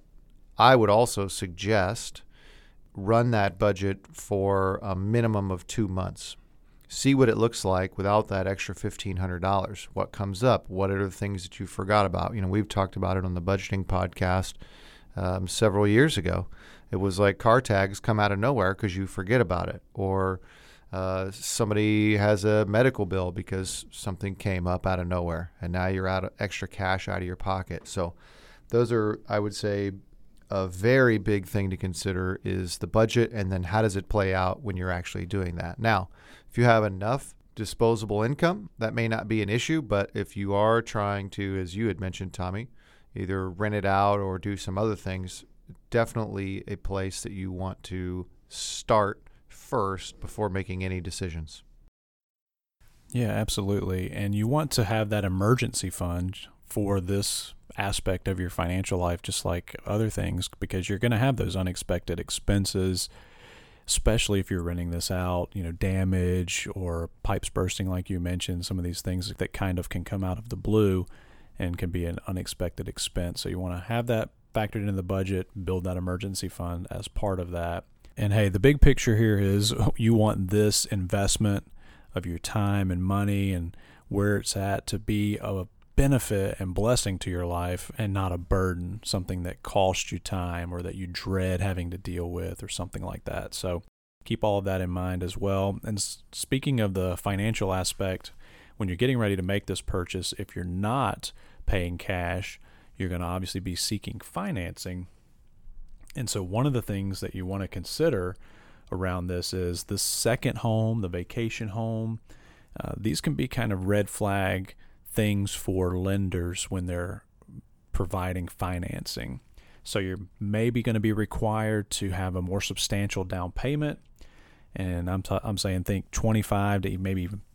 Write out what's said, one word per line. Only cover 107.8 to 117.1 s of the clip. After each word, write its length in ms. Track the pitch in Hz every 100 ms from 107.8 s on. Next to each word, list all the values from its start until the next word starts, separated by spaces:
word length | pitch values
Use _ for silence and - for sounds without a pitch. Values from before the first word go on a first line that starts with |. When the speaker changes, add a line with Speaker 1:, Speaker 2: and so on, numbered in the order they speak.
| 85 - 160 110 90 - - - - - -
Speaker 2:
around 360 | 92 92 90 87
this 260 | 90 -
is 300 | 92 90 87
the 120 | - 101
second 640 | - - 117 117 131 -
home, 420 | 117 110 110 113
the 80 | 92
vacation 600 | 87 87 - 113 - 110
home. 520 | 104 113 113 113 113 - - - - - -
Uh, 140 | - -
these 240 | - -
can 100 | -
be 160 | 143 131
kind 240 | - 117
of 140 | 95 92
red 240 | 104 101
flag 640 | - 104 98 95 95 95 - - - -
things 460 | - 107 101 101
for 420 | - - 92 90 90
lenders 680 | 95 98 95 90 87 87
when 200 | - 95
they're 400 | 90 87 87